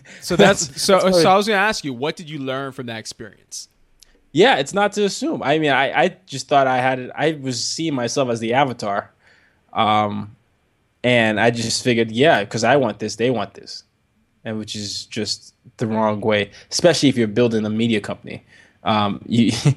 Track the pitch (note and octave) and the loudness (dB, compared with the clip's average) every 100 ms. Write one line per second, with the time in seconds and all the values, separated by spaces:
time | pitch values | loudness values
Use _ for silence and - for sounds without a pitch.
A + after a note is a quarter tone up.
0 | - - - F3+ G3 G3+ - - - F#3 | -14 -16 -6 4 4 4 -2 -6 2 4
1 | F#3 F3+ F#3 F#3+ G#3 G3+ G#3 G#3+ D3+ A#2+ | 4 4 6 4 4 0 0 -2 -6 -6
2 | D3 E3 D#3 D3+ C3 C3 C#3 C3 A#2+ A2+ | -6 -6 -10 -10 -6 -6 -8 -10 -10 -10
3 | A2 - G#2+ - _ - - _ _ _ | -12 -16 -18 -20 _ -18 -18 _ _ _
4 | _ _ _ D3 A3+ C3 - G3+ G3+ G3+ | _ _ _ 4 4 4 0 0 -2 0
5 | G3+ - C#4+ - C3 D#3 D3+ C3 C3+ C#3+ | -2 -2 -6 -4 0 2 2 2 2 2
6 | F3 F#3 _ C3+ - C#3+ C3 B2+ C3 C3 | 0 0 _ -12 0 2 4 2 0 -2
7 | B2 - D3 D3+ C3 A#2+ - - D#3+ C3+ | -6 -2 -2 -2 -6 -6 -6 -4 -4 -2
8 | A#2+ - B2+ A#2 A2+ B2 C#3 A#2 G#2+ G2+ | -2 -2 0 0 0 2 2 0 -6 -6
9 | - _ _ _ _ _ _ - G#2+ G#2+ | -6 _ _ _ _ _ _ -2 2 2
10 | G#2 G#2 G#2 - _ _ _ _ _ _ | 0 -4 -10 -16 _ _ _ _ _ _
11 | B2 A#2+ A2 G#2+ A#2 A#2+ A2+ - B2+ A#2 | 2 4 4 4 2 2 -4 -2 0 0
12 | A2 A2 D3+ B2 G2+ A#2 A2+ C#3+ A#2+ G#2 | 0 2 4 4 0 -2 2 2 2 -4
13 | G#2+ G#2 A#2+ A#2 G2 - - - - _ | -8 -2 -2 -2 -6 -10 -20 -20 -20 _
14 | _ _ _ _ A2+ A2 G#2 G#2+ G2+ - | _ _ _ _ -10 -10 -10 -10 -10 -12
15 | - - G#2 - - _ - - A2+ A2 | -10 -8 -6 -8 -12 _ -20 -8 -4 0
16 | G#2+ G#2 G#2+ G#2 G2+ - - - F3 D3+ | 0 0 0 0 -2 -8 -8 -4 -2 2
17 | C#3 A#2+ A2 G#2 A#2+ A2+ G#2+ G#2+ A#2 G#2+ | 0 0 -2 0 0 0 -2 -2 0 -2
18 | - G2+ - - _ _ _ _ F2+ G#2 | -4 -12 -12 -18 _ _ _ _ -4 0
19 | G#2 D2 - A#2 A2+ A2+ D3 | 0 -4 -2 2 2 2 0